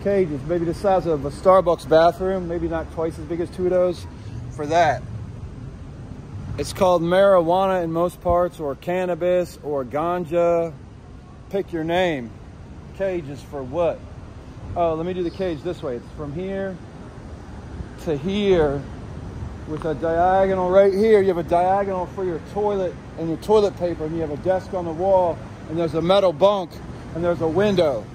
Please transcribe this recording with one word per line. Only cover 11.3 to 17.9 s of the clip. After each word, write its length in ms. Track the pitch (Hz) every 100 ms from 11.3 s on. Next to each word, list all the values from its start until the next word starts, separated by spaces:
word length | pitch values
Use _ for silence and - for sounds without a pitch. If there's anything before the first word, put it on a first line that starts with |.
| - -
Pick 240 | 196 180
your 100 | 165
name. 460 | 156 175 185 147 117 - - - - - - -
Cages 440 | 196 180 143 143
for 220 | - 143
what? 340 | 127 151 170 123 - - - - - - - -
Oh, 180 | 170
let 140 | 160 170
me 60 |
do 100 | 180
the 80 | 170
cage 320 | 165 185 156
this 180 | 165 170
way. 140 | 156 120
It's 160 | 98 -
from 160 | 143
here 440 | 143 185 196 196 180 - - - - - - - - - - -